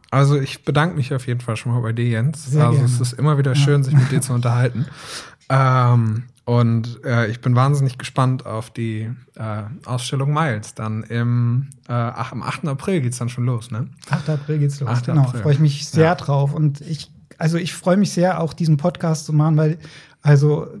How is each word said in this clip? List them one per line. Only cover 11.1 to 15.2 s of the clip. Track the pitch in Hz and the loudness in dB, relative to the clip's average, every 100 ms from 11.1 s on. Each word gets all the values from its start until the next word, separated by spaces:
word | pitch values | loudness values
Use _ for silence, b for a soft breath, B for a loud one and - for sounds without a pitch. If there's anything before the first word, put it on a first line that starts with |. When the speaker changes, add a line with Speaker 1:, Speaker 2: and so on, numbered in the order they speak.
| 117 120 120 120 120 139 - - | -2 0 2 2 0 -4 -12 -6
Speaker 1:
äh, | |
ach, | 120 120 - 113 | -4 -4 -6 -8
am | 120 | -8
achten | - - 160 | -8 -6 -6
April | 139 - 185 | -6 -4 -2
geht's | 120 123 | -2 -4
dann | 123 | -6
schon | - 123 | -4 -2
los, | 120 - | -4 -6
ne? | 107 139 - - | -8 -10 -12 -6
Speaker 2:
Achter | 143 - | -4 -2
April | 151 147 151 | -4 -2 -2
geht's | 143 - | -2 -2
los, | 135 | -2
Speaker 1:
Achter | 123 123 | -2 0
Speaker 2:
genau. | 160 | 2